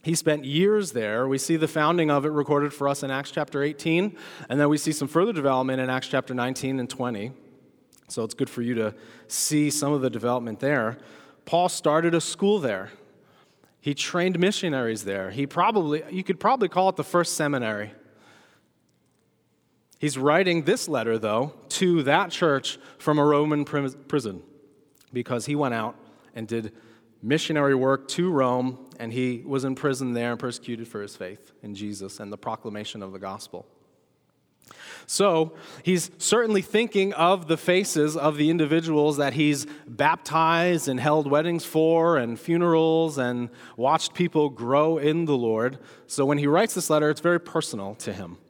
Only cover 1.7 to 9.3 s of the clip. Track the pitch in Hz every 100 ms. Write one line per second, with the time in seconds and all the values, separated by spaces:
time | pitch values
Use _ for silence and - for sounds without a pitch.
1.7 | 160 151 175 156 143 147 151 139 147 143
2.7 | 143 139 139 143 135 143 - 147 143 143
3.7 | 147 165 165 202 - - - - 135 147
4.7 | 147 156 151 135 165 202 180 139 131 131
5.7 | 131 127 131 - 135 - 127 120 127 135
6.7 | 135 123 - 123 107 113 135 - _ _
7.7 | _ _ _ _ - 110 - 135 - 120
8.7 | 117 107 104 - - -